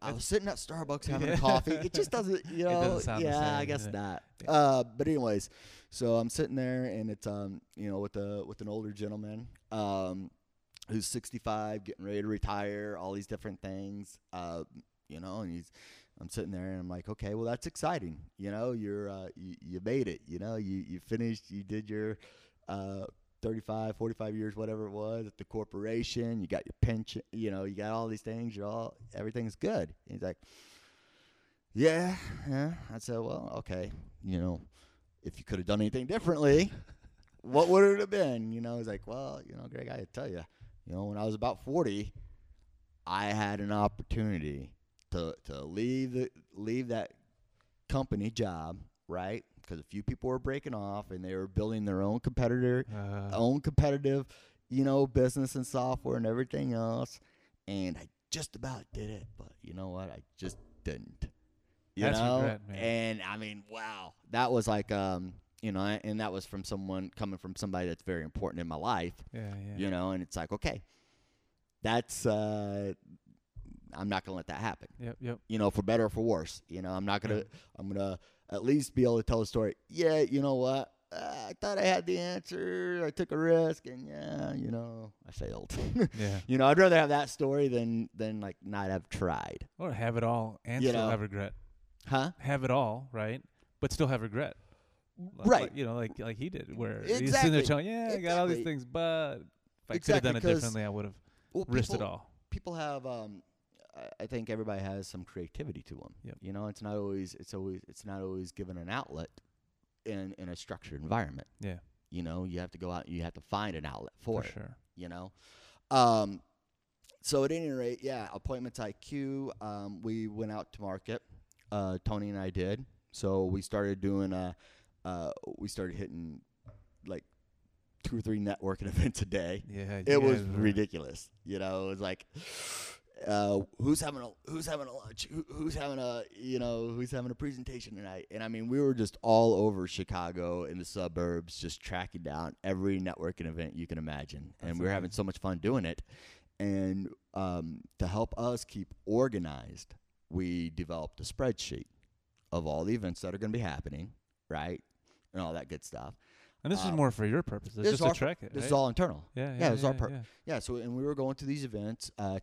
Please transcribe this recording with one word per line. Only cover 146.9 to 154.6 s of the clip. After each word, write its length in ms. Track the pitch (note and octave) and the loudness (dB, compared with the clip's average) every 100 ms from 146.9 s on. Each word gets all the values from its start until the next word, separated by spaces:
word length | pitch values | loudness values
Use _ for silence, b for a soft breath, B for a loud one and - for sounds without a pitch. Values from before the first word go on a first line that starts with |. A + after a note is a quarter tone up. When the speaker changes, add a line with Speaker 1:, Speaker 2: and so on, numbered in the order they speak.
| F#2+ F#2+ - _ | 0 -4 -10 _
Speaker 1:
um, 480 | F2+ F#2+ F2 E2 D2+ - - | -4 -2 -2 -4 -8 -14 -4
to 80 | F2 | 0
help 280 | G#2 A2+ - | 0 0 0
us 260 | A#2+ A#2+ | -2 -2
keep 300 | - G2+ F#2 - G2 | -6 -10 -10 -10 2
organized, 880 | A2+ C3 G#2 D#2+ C2+ - - - - _ _ - | 4 4 2 -4 -6 -12 -16 -18 -20 _ _ -6
we 400 | F2 F2+ F2 E2 | -2 0 0 -2
developed 500 | D#2+ D#2+ E2 D2+ - | -4 -6 -6 -8 -10
a 40 | |
spreadsheet 640 | G#2 - C3 G#2 - C2 - _ _ _ _ _ - | -10 -2 0 0 -6 -8 -10 _ _ _ _ _ -6
of 160 | F2 D#2 | -2 0
all 180 | D2 | 0
the 100 | F#2 | 0
events 260 | A#2 F#2 F2 | 0 -2 -4
that 140 | F#2 | -6
are 40 | F#2+ | -4
gonna 140 | G#2+ | -2
be 60 | A#2 | -2
happening, 520 | F#2+ C#2+ C#2+ C#2 G2+ - _ _ - | -2 -4 -6 -8 -10 -14 _ _ -8
right? 340 | D#2 | -6